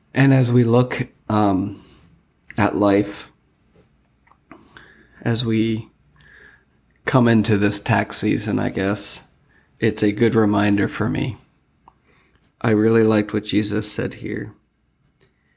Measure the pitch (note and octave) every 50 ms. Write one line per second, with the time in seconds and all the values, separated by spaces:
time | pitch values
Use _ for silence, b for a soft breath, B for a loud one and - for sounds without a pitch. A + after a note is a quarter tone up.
0 | _ _ - C3 C#3 C#3 C3+ C3 B2+ A#2 A#2+ B2 A#2+ A2+ A#2 B2 B2 B2 - -
1 | B2+ - _ _ _ - G#2 G#2+ G#2+ G2+ G2 F#2 G2 G#2 G2+ B B B B B
2 | B B B B _ _ _ _ _ - - - G#2 G2+ - F2 G#2 G2+ G2 G2+
3 | G2+ - - - - - _ _ _ _ _ _ _ _ _ _ _ _ _ _
4 | _ _ _ _ _ _ _ _ _ _ B B B B B B B B B B
5 | B B B B - A#2 A#2 A2 A#2 A2+ A2 A2 A2 A2+ A2+ A2 A2 - _ _
6 | _ _ b b b b b b b b b b b b b b _ _ _ _
7 | _ - - C3 A#2+ A#2 A#2 A2 G#2 - A2 G2+ G2+ G2+ G2+ - - - A2+ G#2
8 | G#2+ - - - A2 G#2+ G#2+ G#2 G#2+ A2 G#2 G#2 G2+ G2+ G2 F#2+ F#2+ G2 G#2 -
9 | - - - - - _ _ _ b b b b b b _ _ - A2 G#2 -
10 | - G#2 G2+ G#2+ A#2 A2+ G2 A#2 A2 G2+ G#2 G2+ G#2 G#2 G2+ G#2 G2 - - -
11 | G#2+ A#2 - - - C#3 - - - _ _ _ _ _ _ _ _ - _ b
12 | b b b b b b b b b _ _ _ - A#2+ A2 G#2 G#2+ A2+ A2+ A2+
13 | A2 A2 A2 G#2+ G#2 - - G#2+ G2+ - - G2+ G#2+ G2+ G2+ G#2+ G#2+ - - -
14 | G2 G2+ - A2 A2+ G#2+ G#2+ A2 A2 G#2+ - _ _ _ _ _ _ _ _ _
15 | _ _ _ _ _ _ _ _ _ _ _